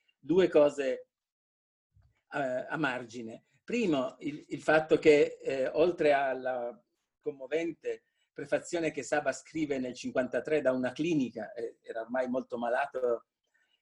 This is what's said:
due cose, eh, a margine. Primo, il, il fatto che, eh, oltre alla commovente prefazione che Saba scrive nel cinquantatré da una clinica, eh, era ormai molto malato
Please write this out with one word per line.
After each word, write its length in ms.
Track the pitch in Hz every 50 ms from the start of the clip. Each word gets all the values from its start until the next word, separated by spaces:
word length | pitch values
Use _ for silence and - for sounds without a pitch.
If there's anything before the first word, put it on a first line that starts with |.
| _ _ _
due 300 | _ _ 139 165 190 180
cose, 600 | 170 - 151 147 147 135 139 139 131 127 - - _ _ _ _ _ _ _ _ _ _ _ _ _ _ _ _ _ _ _ _ _ _ _ _ _ -
eh, 320 | 147 139 127 127 127 - -
a 80 | 151
margine. 680 | 165 151 131 123 123 120 110 113 123 113 113 120 - _ _ _ _
Primo, 540 | _ - 214 247 226 175 147 131 127 - - _
il, 260 | - 143 147 - - -
il 120 | 170 139
fatto 380 | - - 156 160 156 - 160 -
che, 400 | - 156 147 147 160 165 - -
eh, 260 | - 156 135 131 131
oltre 460 | - - 143 165 180 170 170 156 147 143
alla 680 | 139 139 131 127 131 127 127 127 123 120 120 113 - _ _ _ _ _ _ _ _
commovente 880 | - 151 139 135 131 127 147 165 170 170 156 _ - 120 113 - _ _ _ _ _ _
prefazione 600 | _ - 143 143 151 135 - - 175 170 165 151
che 120 | 151 143 123
Saba 300 | - 156 147 143 135 131
scrive 460 | - - - 156 160 151 139 143 131
nel 140 | 127 127 -
cinquantatré 680 | - - 127 - 131 123 120 - 123 - 147 156 147
da 100 | 131 127
una 220 | 131 127 127 120 -
clinica, 600 | - 151 175 165 143 127 110 - 110 110 - -
eh, 240 | 117 117 117 - _
era 200 | _ - 110 113
ormai 280 | 113 113 123 131 127 123
molto 280 | 127 131 120 - 127
malato 680 | 117 120 117 120 135 139 - - 131 127 120 117 110 _ _ _ _ _ _ _ _ _ _ _ _